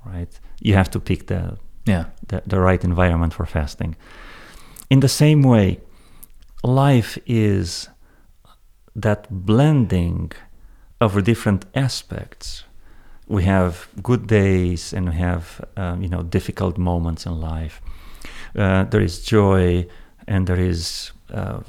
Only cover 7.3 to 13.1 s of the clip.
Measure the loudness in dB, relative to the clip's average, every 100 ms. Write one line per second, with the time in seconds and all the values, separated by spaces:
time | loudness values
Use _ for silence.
7.3 | 0 2 0 -2 -8 -14 -20 _ _ _
8.3 | _ _ _ _ _ _ -4 -2 -2 -4
9.3 | -6 2 4 6 4 2 0 0 -2 -6
10.3 | -12 -20 -20 -20 -20 -12 -2 0 2 2
11.3 | 2 2 -2 -2 -4 -2 -4 -10 -12 -14
12.3 | -14 -14 -14 -16 -20 -20 -20 -20